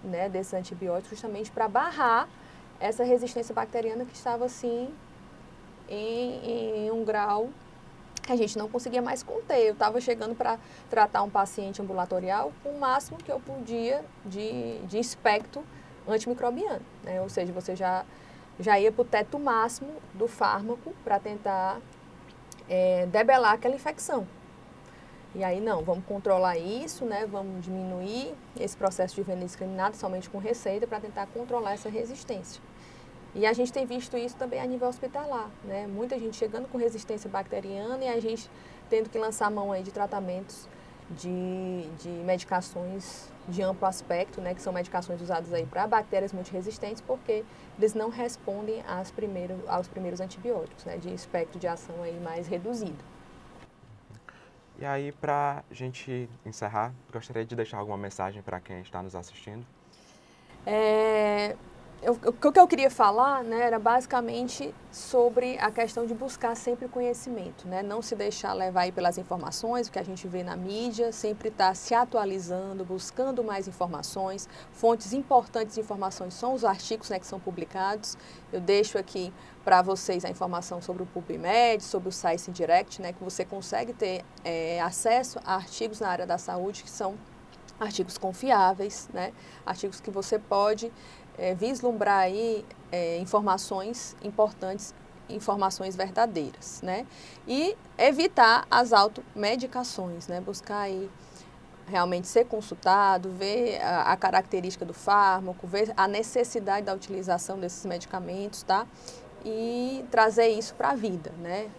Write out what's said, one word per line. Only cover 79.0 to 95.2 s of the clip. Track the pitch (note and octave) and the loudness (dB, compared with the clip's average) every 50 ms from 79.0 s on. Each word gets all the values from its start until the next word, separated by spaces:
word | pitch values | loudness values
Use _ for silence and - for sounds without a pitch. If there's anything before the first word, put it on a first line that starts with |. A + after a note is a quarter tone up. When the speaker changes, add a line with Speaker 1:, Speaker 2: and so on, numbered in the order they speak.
| F#3 - - G3 F#3 F3+ F3+ - - - - - - | -4 -4 -6 -6 -6 -6 -8 -14 -20 -20 -20 -6 6
Speaker 1:
pra | G3+ F#3+ F3+ | 8 8 8
vocês | F3+ F#3 F#3+ F#3 - - F#3 F3+ F3+ | 8 6 2 -2 0 -2 -2 -2 -2
a | F#3 | -4
informação | F3+ F3 F#3 F3+ F3+ F3 F3 - F#3 F3 | -4 -4 -4 -2 -2 -4 -4 -4 -8 -8
sobre | F3 - F3+ F#3 | -6 -6 -6 -6
o | F#3 F3+ | -6 -6
PubMed, | - F#3 E3+ - E3 D#3+ E3 F3 G3+ A#3 A#3+ A#3+ A3+ G#3 | -6 -10 -8 -6 -8 -4 0 2 6 6 6 6 4 2
sobre | G#3+ - - G3 F3+ F#3+ | -2 -2 -4 -4 -4 -4
o | |
Science | F3+ - - F3+ E3 F3 - - | -8 -2 0 0 0 0 -4 -8
Direct, | F3 F3 E3+ D#3 E3+ F3+ G3 - - - | -4 -4 2 6 6 4 4 2 -8 -10
né, | F#3+ F3 | -8 -8
que | F3 F3 F#3+ | -8 -8 -10
você | F#3 F#3 - F3+ | -10 -4 -4 -6
consegue | - - G3 F#3+ - - G#3+ B3 A#3 | -4 -4 -10 -8 -4 -4 -4 -2 -4
ter, | A#3+ - A3+ F#3+ F#3 F3+ F3+ - - - - | -4 -2 -2 -2 -2 -4 -8 -12 -20 -12 -8
é, | E3 E3+ E3 E3 D#3+ E3+ F3 | -4 -4 -2 -2 -2 -2 0
acesso | E3+ F3 F3 - - F#3+ A3+ B3 B3+ B3+ - - - | -2 -2 -2 0 4 6 6 6 4 2 -6 -10 -4
a | - F#3+ | -2 -2
artigos | F#3 F3 - - - A3+ A3+ G#3+ G#3+ | -2 -2 -6 -8 -6 -6 -6 -4 -4
na | A3+ F#3+ | -2 -2
área | F3+ F3 F3+ F3+ | -2 -2 -2 -2
da | E3+ F3+ | -2 -4
saúde | - - F3+ F3+ F3+ G3 G#3 - - | -2 -4 -6 -4 -4 -6 -6 -8 -14
que | - | -14
são | - - G#3+ F#3+ G3+ G#3+ - - - - - - - - - - - - | -8 -6 -4 -4 -4 -6 -14 -18 -20 -20 -20 -20 -20 -20 -20 -20 -10 -8
artigos | A3 G#3 G#3 - F#3 F3+ - - | -8 -6 -2 -2 -4 -4 -4 -6
confiáveis, | - F#3+ F#3 - - C4 B3+ G#3 F#3+ F#3 F#3+ F#3 G3 G#3 - - - - - | -6 -6 -6 -4 2 4 6 8 8 6 4 2 -2 -6 -6 -8 -14 -10 -8
né? | F#3 F3+ F#3+ A#3 - - - - - - | -6 -6 -6 -8 -12 -20 -20 -20 -14 -8
Artigos | - F#3 - - G3+ F#3 - | -8 -6 -4 -6 -8 -8 -8
que | - - | -10 -6
você | G3 G3 F#3+ - - G#3+ | -6 -4 -2 0 -2 -2
pode, | G#3 - G3+ G3 G3+ G#3 A3 G#3+ A3+ A#3 A3+ - - - - - - - - - | 0 2 2 2 4 2 2 0 -2 -8 -10 -12 -20 -20 -20 -20 -20 -20 -10 -4
é, | F3 F#3 F#3 | -2 -2 0
vislumbrar | F3 G3 A#3+ C4+ B3+ - B3 A#3 G#3+ G#3 G3+ G3+ G3 | 0 0 -2 -2 0 0 0 0 2 4 4 6 6
aí, | F#3+ F#3 F#3+ G#3 A3+ A#3 A3 G#3+ G#3 - - - - - | 6 4 2 0 0 0 -2 -2 -4 -8 -16 -20 -12 -6
é, | - F3+ F3 E3 E3+ E3+ | -4 -2 -2 0 -2 -2
informações | F#3 F#3 - G#3 G#3 G3+ F#3 F#3+ F#3+ - G3+ F#3+ F#3+ G#3+ A#3+ - - - - - - | -4 2 2 2 4 4 2 0 0 -4 -4 -4 -4 -6 -8 -8 -10 -12 -14 -10 -10
importantes, | G3+ G#3 - G#3+ G#3+ G#3+ - - F#3+ F#3+ G3+ - - - - - - - - | -8 2 4 2 2 2 -4 -6 -6 -6 -6 -10 -12 -16 -18 -20 -20 -20 -20